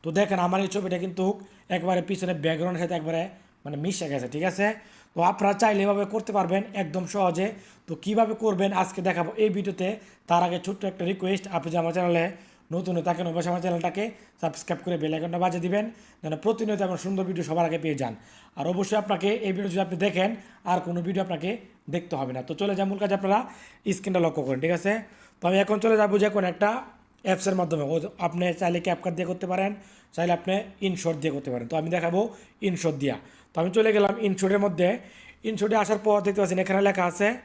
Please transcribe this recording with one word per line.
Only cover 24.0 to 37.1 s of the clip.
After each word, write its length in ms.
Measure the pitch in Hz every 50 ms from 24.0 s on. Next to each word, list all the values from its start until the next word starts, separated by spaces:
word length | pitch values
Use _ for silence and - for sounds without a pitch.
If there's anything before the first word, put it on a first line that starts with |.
| - 196 185 180 170
লক্ষ্য 160 | 165 165 160 135
করেন, 120 | 131 135 131 143
ঠিক 100 | 165 175
আছে? 140 | 165 170 196 208 226 220 - - - - - _ _
তো 40 | - 175
আমি 80 | 185 196 202
এখন 140 | 190 214 208 214
চলে 100 | 226 220 214
যাবো 140 | 208 202 196 208 202
যে 60 | 214 196
কোনো 100 | 208 185 180 170
একটা 160 | - 208 208 226 262 254 - - - _ _ _ _ _
অ্যাপসের 280 | 196 185 180 190 196 190 185
মাধ্যমে। 240 | 175 156 165 156 143 139
ও, 40 | 160 165 151 202 - - 175
আপনি 160 | 170 160 175 180 180 170 165
চাইলে 180 | 190 170 175 175 175
CapCut 260 | 190 170 170 - 190 170
দিয়ে 100 | 160 180 165
করতে 140 | 180 180 - 180
পারেন, 200 | 185 185 196 202 208 202 - - - - - _ -
চাইলে 160 | - 170 175 175
আপনি 160 | 170 175 180 190 202 226 196 - - 202
InShot 280 | 190 180 175 - 170 165 143
দিয়ে 120 | 143 160 139
করতে 140 | 143 - 143 123
পারেন। 120 | 120 120 117
তো 40 | - 160
আমি 100 | 151 165 170
দেখাবো 240 | 175 165 170 170 185 220 226 - - - - _ _ -
InShot 280 | 196 180 175 - 165 151 135 139
দিয়া। 120 | 139 117 95 - - - - - _
তো 40 | _ 165
আমি 80 | 165 190 175
চলে 120 | 220 214 220 214
গেলাম 180 | 208 202 196 202 226 220
InShot-এর 340 | 202 190 185 196 190 196 202 202
মধ্যে। 220 | 202 175 160 175 180 220 247 - - - - - - - _ - 220
InShot-এ 260 | 220 - 202 214 220 220 202
আসার 160 | - 220 202 202
পর 120 | 220 208 208 180
দেখতে 140 | 208 196 202
পাচ্ছেন 180 | 202 170 185 180 185
এখানে 160 | 185 190 196 196 202
লেখা 160 | 196 190 180 175